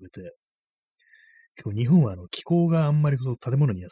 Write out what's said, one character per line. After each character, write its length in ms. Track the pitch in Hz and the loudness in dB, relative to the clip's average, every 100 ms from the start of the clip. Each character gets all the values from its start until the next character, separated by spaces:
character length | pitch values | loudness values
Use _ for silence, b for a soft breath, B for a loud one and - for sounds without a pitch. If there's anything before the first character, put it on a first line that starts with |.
べ 80 | - | -18
て。 240 | - 90 - _ _ _ _ _ _ b b b b b - | -18 -18 -18 _ _ _ _ _ _ b b b b b -14
結 140 | 107 | -8
構 20 | |
日 140 | 104 120 | -2 4
本 160 | 175 | 4
は 120 | 120 | 4
あ 20 | 87 | -2
の 120 | 90 | -12
気 120 | - | -12
候 260 | - 170 170 | -2 0 2
が 200 | 165 147 | 2 2
あ 20 | |
ん 140 | 151 | 2
ま 80 | 147 | 2
り 60 | 131 | 0
こ 120 | 127 | -4
う 60 | 120 | -6
建 220 | 123 135 | -2 2
物 140 | 139 | 2
に 80 | 92 | 0
優 60 | 92 | -8